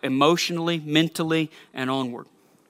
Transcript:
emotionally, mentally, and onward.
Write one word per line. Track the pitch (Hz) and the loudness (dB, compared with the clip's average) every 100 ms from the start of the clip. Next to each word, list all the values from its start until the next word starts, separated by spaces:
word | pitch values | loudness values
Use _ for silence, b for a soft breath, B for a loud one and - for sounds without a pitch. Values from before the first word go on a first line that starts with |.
emotionally, | 135 131 143 170 - 170 165 170 | 0 4 4 4 0 -2 -2 -2
mentally, | 151 151 165 - 160 160 151 b b | 0 0 0 -2 0 0 -2 b b
and | - 131 | -8 -4
onward. | 135 127 120 143 _ _ _ _ | -2 -4 -8 -14 _ _ _ _